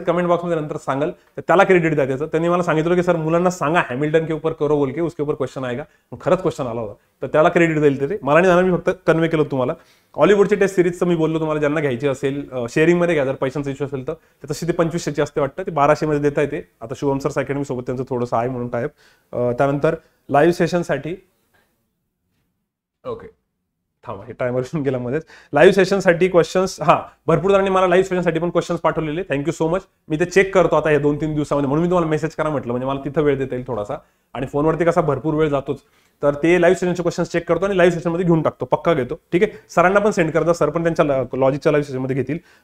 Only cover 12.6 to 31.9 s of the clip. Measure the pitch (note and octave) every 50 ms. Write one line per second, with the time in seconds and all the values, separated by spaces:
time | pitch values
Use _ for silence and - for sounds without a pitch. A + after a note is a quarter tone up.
12.6 | A#2 A#2 - D#3+ D#3 E3+ F3 F3 F3 E3+ F3 D3 C3+ C3 C3 - C#3+ C3+ - D3+
13.6 | C#3 C#3 C3 - C#3+ B2+ C#3 C3 B2+ B2+ E3 - _ _ _ _ - C#3 D3 -
14.6 | F3 E3 E3+ - E3+ D#3+ D3+ F3 - D#3+ C#3+ D#3 D3 - - D#3 C#3+ C3+ - -
15.6 | F#3+ - E3 C#3+ C#3 D3 D3+ - E3 D#3 D3+ D3 C#3+ C#3+ C#3+ D#3+ D3 - D3 E3+
16.6 | - _ _ - A#2 A#2 B2+ - D3 C#3+ C#3 C3+ C3+ D3+ C#3 D3 C3+ B2+ C3+ C#3+
17.6 | C#3+ - C3+ B2 B2 - B2+ B2+ C3 - C3+ A#2+ B2 A#2 - A#2 A#2 B2+ C3 B2
18.6 | A#2+ A#2+ A#2+ A#2+ A#2+ D#3 _ _ _ _ _ _ _ - - A#2+ A#2+ B2 A#2+ A#2+
19.6 | C#3+ C#3 C#3 C#3+ C#3+ D#3+ E3+ - _ _ _ _ _ - C3+ C#3+ D3+ E3+ E3+ -
20.6 | F#3 D3+ F3 F3 E3+ - D#3 C3+ B2 D3+ F3+ - _ _ _ _ _ _ _ _
21.6 | _ _ _ _ _ _ _ _ _ _ _ _ _ _ _ _ _ _ _ _
22.6 | _ _ _ _ _ _ _ _ - C3 A2+ - - - _ _ _ _ _ _
23.6 | _ _ _ _ _ _ _ _ - - A2 F#2+ G2+ A#2+ G#2+ - C3+ B2 B2 B2+
24.6 | B2+ - - E3 C3+ C3+ C3 A#2+ B2 A#2+ C3 D#3+ D#3 _ - - - - - C#3+
25.6 | D#3+ F#3+ F3 G3 F#3 F3+ G3 G3 F3+ F#3+ E3+ D#3+ F#3 F#3 F3+ E3+ D#3+ - - F#3
26.6 | F#3 F#3 - - - F3 D#3 - - - - _ - D3+ E3 D#3 D#3 G3 G3 F#3+
27.6 | G3 G3 F#3+ F#3 F#3 F3+ F3 F#3 F#3+ F#3+ F#3 F3+ F3+ F3+ D#3 D#3+ E3+ F3 E3 E3+
28.6 | D#3+ - F3 D#3+ - D#3+ D3+ E3 D#3+ D#3 D3 E3+ F#3+ - C#3 C#3 C#3 E3 D3 -
29.6 | D#3+ D#3+ E3+ F#3+ - _ _ _ _ - D#3 D3+ F3 F3 - G#3 G3 F#3+ F#3+ F#3+
30.6 | E3+ D#3+ D#3+ D3+ D#3 E3 D3+ D3 D3 D3 D3 C#3+ D#3 D3+ D3+ D3 D3 - D3+ C#3+
31.6 | C#3+ C3 C#3 D#3 E3+ F3